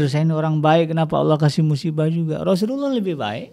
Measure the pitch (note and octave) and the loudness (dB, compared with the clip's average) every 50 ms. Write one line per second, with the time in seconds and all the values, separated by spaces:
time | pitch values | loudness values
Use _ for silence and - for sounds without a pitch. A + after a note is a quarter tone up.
0 | D3 C3+ C#3 D3+ D#3+ E3 D#3+ D#3 D#3 D#3 D#3 D3+ D3 D#3 D#3+ E3+ E3+ D#3+ D#3+ D#3+ | 6 4 0 0 0 0 0 0 0 0 0 2 4 4 4 4 2 0 0 -2
1 | D#3+ D3+ D#3 C#3+ D3 D#3 D#3 D3 D#3 D3 - F3 D#3+ D3+ D3+ C3+ - E3 D3+ D#3 | -2 0 0 0 2 2 2 4 2 2 2 2 2 2 0 -2 -2 -4 -2 0
2 | D#3 D#3+ E3 E3+ E3 D#3 D3+ - D#3+ F3+ F#3+ F3 G#3+ A3 C4+ C#4 C#4+ C#4 C4 A#3 | 0 0 0 -2 -2 -2 -4 -2 0 0 0 0 0 -2 -2 -4 -2 -2 -2 -2
3 | G3 F#3 D#3+ C#3 A2+ G#2 G#2+ C#3+ - - | -2 -2 -4 -4 -4 -6 -6 -8 -10 -14